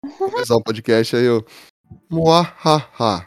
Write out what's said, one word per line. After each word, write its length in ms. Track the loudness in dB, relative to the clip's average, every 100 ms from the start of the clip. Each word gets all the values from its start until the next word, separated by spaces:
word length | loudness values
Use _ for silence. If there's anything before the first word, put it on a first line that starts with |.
| -18 -8
Começar 380 | -6 -6 0
o 80 | 0
podcast, 520 | 0 -8 0 0 0
aí 100 | 0
eu, 200 | 0 0 -4 -20 -20 _ _ -20 _
Muahaha. 1160 | -2 2 4 2 -4 0 0 0 -4 -2 -2